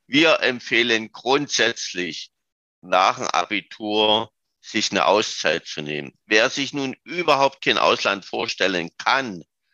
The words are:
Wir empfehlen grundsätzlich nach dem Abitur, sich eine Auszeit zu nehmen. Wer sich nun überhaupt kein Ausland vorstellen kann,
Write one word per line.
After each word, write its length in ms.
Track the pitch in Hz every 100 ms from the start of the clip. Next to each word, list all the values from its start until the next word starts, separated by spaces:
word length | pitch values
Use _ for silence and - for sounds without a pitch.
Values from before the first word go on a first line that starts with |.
| -
Wir 340 | 139 160 147
empfehlen 720 | 117 123 - 117 120 110 110
grundsätzlich 1200 | - 120 143 143 - 113 117 - 90 90 76 - _ _ _ _ _
nach 340 | 90 90 101 131
dem 120 | 104
Abitur, 1000 | 87 87 104 - - 107 107 107 107 113 _ _ _
sich 320 | - 110 -
eine 140 | 98 71
Auszeit 600 | 101 110 - 80 85 -
zu 160 | -
nehmen. 380 | 73 76 69 - -
Wer 240 | 107 127
sich 240 | - 127
nun 240 | 143 135 113 -
überhaupt 580 | 170 160 139 139 -
kein 140 | - 101
Ausland 480 | 82 117 107 98 -
vorstellen 640 | 110 - - 95 92 82 -
kann, 480 | 110 131 127 87 - _ _